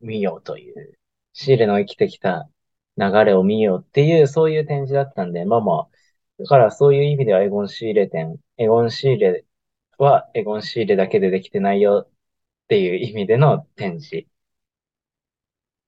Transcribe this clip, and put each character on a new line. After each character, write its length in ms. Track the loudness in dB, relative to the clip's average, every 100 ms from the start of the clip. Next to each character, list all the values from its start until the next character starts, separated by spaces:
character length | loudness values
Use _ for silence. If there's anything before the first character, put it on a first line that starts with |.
見 200 | -12 -6
よ 140 | -6 -8
う 60 |
と 160 | -12 -16
い 120 | -16
う、 260 | -20 -20 _ _ _ _
シ 220 | -10 0
ー 20 | 2
レ 80 | 2
の 120 | 0
生 60 | -2
き 100 | -2
て 120 | -4
き 100 | -2
た 300 | -6 -6 -8 _ _ _ _ -4
流 140 | 0 4
れ 100 | 4
を 80 | 4
見 180 | 2 2
よ 140 | 0 -2
う 80 | -2
っ 40 |
て 140 | 0
い 180 | 2 4
う、 40 | 2
そ 200 | 2 0
う 20 |
い 80 | 0
う 60 | -4
展 200 | -6 -4
示 80 |
だ 80 | -4
っ 100 | -4
た 100 | -6
ん 80 | -8
で、 120 | -6
ま 120 | -2 -2
あ 20 |
ま 120 | 0
あ、 140 | -2 -6 _ _ _ _ -18
だ 80 | 0
か 120 | 4
ら 120 | 4
そ 200 | 4 2
う 40 |
い 60 | 4
う 40 |
意 120 | 0 0
味 80 | 0
で 80 |
は 80 | 2
エ 60 | 0
ゴ 140 | -2
ン・ 60 | -6
シ 220 | -8 -2
ー 40 |
レ 140 | 0 0
展、 300 | -4 -8 -12 _ -4
エ 100 | 0
ゴ 140 | 2
ン・ 80 | 0
シ 240 | -2 -2
ー 40 | 2
レ 260 | 0 0 -6 _ _ _ _ 0
は 320 | 2 2 0
エ 100 | -6
ゴ 120 | -6 -6
ン・ 60 |
シ 200 | -8 -4
ー 40 | 0
レ 100 | 0
だ 120 | 2
け 120 | 0
で 100 | 0
で 100 | -2
き 100 | -4
て 100 | -4
な 140 | -2
い 60 | 2
よ 260 | 2 2 -2
っ 40 | _ _ _ _ _ -2
て 100 | 0
い 140 | 0
う 40 | -4
意 160 | -6
味 120 | -6 -2
で 100 | 2
の 220 | 2 2 -4 -10
展 240 | -10 -10
示。 280 | -12 -14 -14 _ _ _ _ _ _ _ _ _ _ _ _ _ _ _